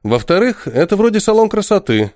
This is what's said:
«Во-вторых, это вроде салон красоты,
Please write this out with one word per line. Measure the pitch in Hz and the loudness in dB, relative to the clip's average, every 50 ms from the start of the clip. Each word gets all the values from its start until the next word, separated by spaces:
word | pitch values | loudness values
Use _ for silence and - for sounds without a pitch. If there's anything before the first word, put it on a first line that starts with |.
«Во-вторых, | - 104 113 123 - - 170 185 226 254 220 - - | -2 -2 -2 -2 0 0 0 2 2 0 -2 -6 -10
это | 135 110 123 165 170 214 | -4 -2 -2 0 0 0
вроде | 196 220 233 214 214 | 0 0 0 0 0
салон | - - 214 220 220 214 | 0 2 2 2 2 2
красоты, | 220 214 196 - 214 190 - - 113 107 107 101 _ | 0 -4 -2 0 0 0 0 0 0 0 -2 -4 _